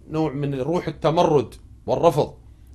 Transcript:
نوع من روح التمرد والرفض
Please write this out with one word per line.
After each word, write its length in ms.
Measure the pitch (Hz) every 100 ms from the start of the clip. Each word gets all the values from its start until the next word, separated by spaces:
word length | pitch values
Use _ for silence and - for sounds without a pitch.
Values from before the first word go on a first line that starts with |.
| -
نوع 220 | 156 156
من 220 | 135 143
روح 340 | 139 131 175 -
التمرد 680 | 151 156 160 170 147 117 - - - -
والرفض 480 | 127 165 151 117 - - - -